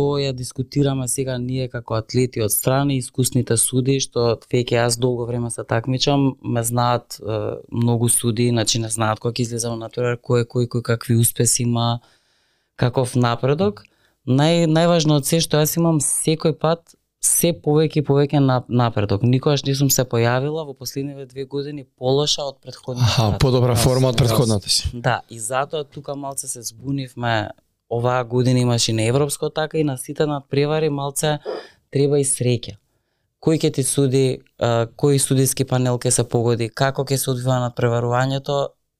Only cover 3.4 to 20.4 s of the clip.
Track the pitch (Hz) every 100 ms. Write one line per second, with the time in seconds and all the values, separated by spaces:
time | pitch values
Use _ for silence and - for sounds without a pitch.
3.4 | 117 117 - 127 127 135 131 123 117 110
4.4 | - 123 120 120 120 120 127 120 117 120
5.4 | 120 117 107 113 123 127 - 143 135 -
6.4 | 113 120 117 120 120 120 - - 104 107
7.4 | 107 113 - 117 120 117 117 - 120 117
8.4 | 120 117 104 117 113 - 110 110 120 113
9.4 | 117 117 117 113 113 - 123 120 - 123
10.4 | 117 127 120 120 117 113 - 117 117 -
11.4 | 120 - 120 120 117 120 - _ _ _
12.4 | _ _ _ - 123 135 127 127 120 117
13.4 | 127 147 202 208 - _ _ _ 123 131
14.4 | 156 170 165 156 170 170 151 147 - 165
15.4 | 156 151 151 170 170 156 - - - 160
16.4 | 165 139 156 165 _ _ _ _ - -
17.4 | 170 165 151 151 160 156 135 139 143 147
18.4 | 135 127 - 123 117 110 107 98 120 127
19.4 | 151 139 135 135 139 - 123 117 117 127